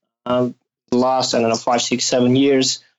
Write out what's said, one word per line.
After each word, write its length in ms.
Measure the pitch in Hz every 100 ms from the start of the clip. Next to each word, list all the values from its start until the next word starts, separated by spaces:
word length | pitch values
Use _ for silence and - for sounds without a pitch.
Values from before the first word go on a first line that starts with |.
| _ _ 123
um, 280 | 123 123 - _ _ -
the 60 | 123
last, 380 | 127 131 -
I 60 | 123
don't 100 | 117
know, 60 | 113
five, 260 | - 120
six, 220 | - 123
seven 320 | - 131 123 131
years, 420 | 139 135 131 - _